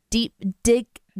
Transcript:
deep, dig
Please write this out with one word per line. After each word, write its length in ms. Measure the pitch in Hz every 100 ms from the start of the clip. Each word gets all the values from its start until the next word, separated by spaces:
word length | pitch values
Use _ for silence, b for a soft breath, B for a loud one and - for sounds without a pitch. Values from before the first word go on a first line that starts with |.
| _
deep, 220 | 226 233 - 190 -
dig 220 | 233 240 - _ _ 190